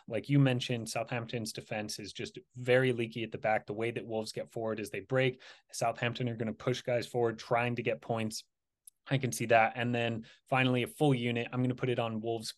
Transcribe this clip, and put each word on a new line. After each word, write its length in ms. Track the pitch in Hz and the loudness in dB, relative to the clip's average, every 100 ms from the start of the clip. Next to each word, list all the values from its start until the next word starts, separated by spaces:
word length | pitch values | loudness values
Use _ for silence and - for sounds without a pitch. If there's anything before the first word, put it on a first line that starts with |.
| - | -8
like 220 | 113 - | -6 2
you 80 | 143 | 6
mentioned, 500 | 135 123 - 117 113 | 6 4 0 -4 -4
Southampton's 640 | 117 113 123 113 123 110 | -6 -4 -4 -4 -6 -6
defense 460 | - - 110 104 - | -8 -8 -6 -6 -8
is 160 | 101 | -10
just 240 | - 107 - - 123 | -10 -10 -10 -16 -4
very 360 | 123 127 131 | 4 4 4
leaky 300 | 117 113 117 | 2 -2 -4
at 80 | 110 | -8
the 80 | 110 | -2
back. 260 | 110 107 - | 0 0 -2
The 80 | |
way 160 | 104 117 | -4 -4
that 160 | 117 110 | -4 -4
Wolves 260 | 110 110 | -4 -4
get 200 | - 110 | -6 -8
forward 280 | 120 113 110 | -6 -4 -4
is 120 | 101 | -6
they 80 | 104 | -8
break. 420 | 95 131 131 127 - - _ | 0 2 2 0 -10 -20 _
Southampton 580 | - 117 113 120 117 123 | -2 -2 0 -2 0 -4
are 60 | 113 | -2
gonna 180 | 110 | -4
push 280 | 107 127 123 | -2 -2 -2
guys 240 | - 120 - | 0 -2 0
forward, 320 | 123 117 110 | 0 2 0
trying 360 | - 117 120 120 | 0 2 2 0
to 40 | |
get 200 | 113 110 | -2 -2
points. 420 | - 113 110 - - _ _ _ _ _ - | -2 -2 -2 -6 -12 _ _ _ _ _ -2
I 80 | 131 | 0
can 140 | 127 | 0
see 160 | - 113 | -2 6
that. 260 | 113 113 123 | 6 6 2
And 200 | 120 120 | -2 0
then 300 | 117 113 - - - | 0 -4 -8 -16 -2
finally, 360 | 131 127 123 | 2 4 2
a 40 | 117 | 0
full 280 | - 151 123 | 2 2 4
unit, 320 | 120 117 117 | 2 -2 -2
I'm 120 | 127 | 0
gonna 100 | 127 | 0
put 160 | 123 127 | 0 0
it 80 | 120 | 0
on 240 | 117 110 | 0 -2
Wolves 320 | 113 113 110 | -4 -4 -6